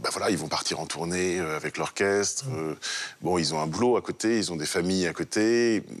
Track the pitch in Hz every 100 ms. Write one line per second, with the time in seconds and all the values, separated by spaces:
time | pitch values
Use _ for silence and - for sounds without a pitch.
0 | - 92 107 92 80 - - 76 78 73
1 | 85 90 92 90 80 76 78 85 76 -
2 | 202 101 101 - 135 80 78 76 - -
3 | - - 80 90 80 78 78 90 123 107
4 | - - 110 117 90 82 76 92 90 95
5 | 87 76 78 107 110 117 117 107 - 50